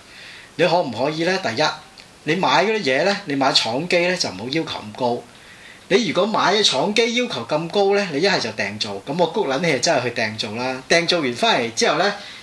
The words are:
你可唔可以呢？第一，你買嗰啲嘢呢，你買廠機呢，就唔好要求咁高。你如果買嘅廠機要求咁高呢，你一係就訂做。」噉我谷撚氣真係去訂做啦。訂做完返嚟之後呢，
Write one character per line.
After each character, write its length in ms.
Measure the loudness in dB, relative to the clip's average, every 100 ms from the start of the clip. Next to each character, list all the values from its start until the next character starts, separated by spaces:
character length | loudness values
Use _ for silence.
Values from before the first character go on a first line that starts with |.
| -16 -20 -20 -20 -12 0
你 100 | 2
可 100 | 2
唔 140 | 0
可 180 | -2 -2
以 140 | 0
呢？ 160 | 0 0
第 200 | -2 0
一， 40 | -2 -2 -10 -20 -20 -10
你 120 | -2 0
買 300 | 2 4 2
嗰 60 |
啲 120 | 2
嘢 200 | 2 2
呢， 140 | 2 0 -2
你 100 | 0
買 160 | 2
廠 340 | 2 0 -2 0
機 100 | 2 2
呢， 80 | 0
就 120 | -4
唔 80 | -6
好 40 | -4
要 180 | -4
求 60 | -4
咁 300 | -6 -10 -4
高。 240 | -2 -2 -6 -20 -20 -20 -20 -20 0
你 180 | 2 2
如 60 |
果 120 | 0 0
買 280 | 2 2
嘅 100 | 4
廠 300 | 2 2 2
機 220 | 2 2 0
要 100 | -4
求 180 | -4 -4
咁 240 | -4 0
高 260 | 2 4 2
呢， 140 | 0
你 80 | 0
一 80 | 0
係 120 | 0
就 100 | -2
訂 280 | -4 -6 -6
做。」 220 | -6 -6 -6
噉 100 | 0
我 100 | 0
谷 200 | 2 0
撚 140 | 0
氣 160 | 0 2
真 160 | 2 2
係 60 |
去 80 | 0
訂 260 | -2 -4 -4
做 140 | -6 -6
啦。 260 | -6 -6 2
訂 180 | 2 4
做 120 | 0
完 120 | 0
返 280 | 0 2 2
嚟 120 | 0
之 140 | 0 0
後 80 | 2
呢， 160 | 0 -2 -8 -18